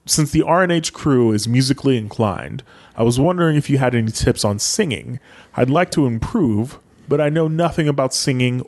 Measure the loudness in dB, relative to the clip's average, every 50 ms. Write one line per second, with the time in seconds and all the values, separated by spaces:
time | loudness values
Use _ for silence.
0 | -6 -2 0 0 0 2 0 0 2 2 2 2 2 2 0 0 -2 -4 -6 -4
1 | 0 2 2 4 4 2 2 0 0 0 0 2 2 2 0 0 0 0 0 0
2 | -2 -6 -4 -2 -2 -2 -2 -4 -8 -12 -12 -14 -14 -18 -20 -20 -20 -12 -4 0
3 | 0 2 2 2 2 2 2 2 0 2 2 0 0 0 0 0 2 0 0 0
4 | -2 -2 -4 0 0 0 0 2 0 -2 -2 -2 -4 -4 -2 -2 -2 -2 -4 -6
5 | -8 -10 -12 -14 -14 -20 -20 -20 -20 _ -4 0 0 2 2 2 0 0 0 0
6 | 0 2 0 -2 -4 -2 0 0 0 2 0 0 -2 -4 -8 -16 _ _ _ -14
7 | -6 -2 0 0 0 0 0 0 0 0 0 0 0 0 0 0 0 0 0 0
8 | 0 -2 -2 -2 -2 -2 0 0 0 0 0 -4 -6